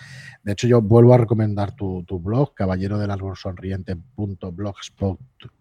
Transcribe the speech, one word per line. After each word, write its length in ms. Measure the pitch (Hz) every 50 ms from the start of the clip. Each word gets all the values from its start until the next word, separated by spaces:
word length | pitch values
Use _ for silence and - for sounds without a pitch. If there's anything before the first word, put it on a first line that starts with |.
| - - - - - - - _ _
De 100 | - 101
hecho, 140 | - -
yo 160 | 117 123 120 110
vuelvo 320 | 98 113 117 120 123 123
a 40 | 123
recomendar 540 | 117 101 113 107 110 107 101 101 101 92 -
tu, 300 | _ 101 95 92 92 87
tu 160 | _ 101 90
blog, 340 | 82 98 107 127 147 - _
caballero 440 | _ 101 95 92 92 95 101 101 104
del 120 | 101 98
árbol 260 | 101 98 95 98 92
sonriente 600 | - - 101 90 87 - 95 95 95 92 - 95
punto 560 | 85 82 _ _ - 104 101 98 - - 92 85
blogspot 680 | 87 101 101 98 - - - _ _ 101 98 92 - - _ _ _ - - _ _